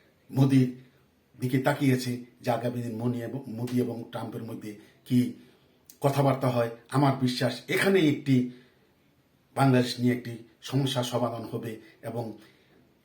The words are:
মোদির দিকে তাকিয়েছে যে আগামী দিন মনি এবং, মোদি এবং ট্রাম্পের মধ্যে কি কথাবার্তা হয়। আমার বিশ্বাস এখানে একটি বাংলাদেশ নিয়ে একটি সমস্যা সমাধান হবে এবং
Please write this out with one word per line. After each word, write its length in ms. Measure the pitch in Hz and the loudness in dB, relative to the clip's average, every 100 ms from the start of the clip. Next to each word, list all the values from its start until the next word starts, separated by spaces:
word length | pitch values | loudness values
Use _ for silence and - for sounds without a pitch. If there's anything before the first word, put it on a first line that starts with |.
| _ _ - | _ _ -6
মোদির 380 | 131 139 135 123 - - _ _ _ _ - | 2 4 6 4 0 -16 _ _ _ _ -6
দিকে 180 | 127 131 135 | -2 0 0
তাকিয়েছে 460 | 143 139 123 127 120 - _ | 2 2 2 0 -6 -10 _
যে 40 | 123 117 | -4 -2
আগামী 240 | 120 120 117 | -2 -6 -6
দিন 80 | 110 | -4
মনি 180 | 123 123 117 | -2 -2 -6
এবং, 120 | 135 - 113 | -10 -10 -8
মোদি 180 | 123 123 | -4 -2
এবং 120 | 113 113 - | -2 -4 -10
ট্রাম্পের 320 | 117 117 113 113 | -10 -10 -10 -12
মধ্যে 240 | 107 107 104 - _ - | -12 -14 -16 -20 _ 0
কি 120 | 123 123 - - _ _ _ - - | 2 2 -4 -18 _ _ _ -20 -2
কথাবার্তা 440 | 139 135 139 127 127 123 | 0 2 2 2 0 0
হয়। 140 | 117 - - 135 | -2 -6 -4 2
আমার 180 | 139 131 | 2 2
বিশ্বাস 300 | 127 - 123 - - | 0 0 -2 -2 -4
এখানে 240 | - 196 196 156 | 0 2 4 4
একটি 240 | 139 - 127 123 - - _ _ _ _ _ _ _ _ - | 2 2 2 2 -6 -20 _ _ _ _ _ _ _ _ 2
বাংলাদেশ 340 | 139 123 123 - | 4 4 2 0
নিয়ে 140 | 123 123 | 0 0
একটি 180 | 120 113 - _ - | -4 -12 -16 _ -4
সমস্যা 340 | 135 131 123 123 | -2 0 -2 -2
সমাধান 320 | 123 120 117 104 | -2 -2 -4 -8
হবে 200 | 117 123 107 - - 113 | -8 -8 -12 -16 -16 -10
এবং 160 | 117 110 - - _ _ _ _ _ | -8 -8 -12 -20 _ _ _ _ _